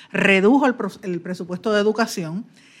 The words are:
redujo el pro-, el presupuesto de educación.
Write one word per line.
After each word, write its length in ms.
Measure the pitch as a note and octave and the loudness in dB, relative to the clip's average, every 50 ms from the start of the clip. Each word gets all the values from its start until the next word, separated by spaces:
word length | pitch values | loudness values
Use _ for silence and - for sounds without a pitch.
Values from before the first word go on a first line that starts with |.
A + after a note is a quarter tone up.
| - - - | -16 -8 -2
redujo 520 | F#3+ F#3+ G3 G3 F#3+ F#3 G#3 C4 C#4 C#4+ | 0 2 4 4 4 6 6 4 4 4
el 100 | C#4 B3 | 2 0
pro-, 180 | - A#3 F#3+ - - - | -2 -4 -8 -8 -8 -8
el 180 | G3 F3 E3+ | -8 -8 -8
presupuesto 540 | E3+ F3+ F3+ F3 F#3 E3+ F3+ F3+ - A3+ G#3+ | -8 -8 -10 -10 -10 -10 -10 -6 -4 -2 0
de 60 | G#3 | 2
educación. 680 | G3+ G#3+ A3 A3 A#3 A3+ - - E3+ G#3 - G3 A#3+ - _ _ _ _ _ _ | 2 2 0 0 -2 -4 -4 -6 -8 -6 -8 -10 -10 -12 _ _ _ _ _ _